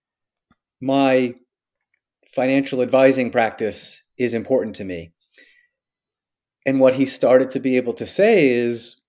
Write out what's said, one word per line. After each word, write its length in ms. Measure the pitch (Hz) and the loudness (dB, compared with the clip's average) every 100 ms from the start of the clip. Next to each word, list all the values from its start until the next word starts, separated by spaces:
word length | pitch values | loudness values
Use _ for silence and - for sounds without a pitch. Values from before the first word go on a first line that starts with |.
| _ _ _ _ _ _ _ _ | _ _ _ _ _ _ _ _
"My 540 | 127 139 135 131 127 123 _ _ _ _ _ _ _ _ _ | -2 0 2 2 0 -6 _ _ _ _ _ _ _ _ _
financial 480 | - 131 135 135 127 | -4 0 0 -2 -4
advising 500 | 120 131 135 131 120 | 0 4 4 4 0
practice 720 | 123 110 - 107 - - - _ - | 0 0 -2 -6 -6 -10 -14 _ -6
is 160 | 120 | -4
important 420 | 113 - 131 107 101 | -4 -2 -2 -2 -8
to 80 | 98 | -12
me." 280 | 87 82 _ _ _ _ _ _ _ _ _ _ _ _ _ _ _ - | -12 -14 _ _ _ _ _ _ _ _ _ _ _ _ _ _ _ -4
And 140 | 135 | 2
what 140 | 131 | 4
he 120 | 131 135 | 4 -2
started 460 | - 123 131 131 | 0 4 4 2
to 80 | 131 | -4
be 160 | 131 127 | -2 -2
able 160 | 123 | -2
to 120 | - 107 | -6 -6
say 440 | - 208 214 139 | 0 2 4 2
is, 540 | 120 120 117 - - | 2 -2 -4 -10 -16